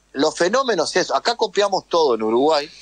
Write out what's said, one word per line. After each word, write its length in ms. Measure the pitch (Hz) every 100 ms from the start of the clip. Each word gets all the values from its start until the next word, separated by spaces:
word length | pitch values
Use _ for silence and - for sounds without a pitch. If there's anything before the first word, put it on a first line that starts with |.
| _
los 240 | 131 151 -
fenómenos, 600 | 175 247 262 190 143 190
eso, 180 | 165
acá 220 | 226 - 240
copiamos 500 | 226 - 202 190 -
todo 280 | 175 151 110
en 60 |
Uruguay, 440 | 110 117 147 156 147 -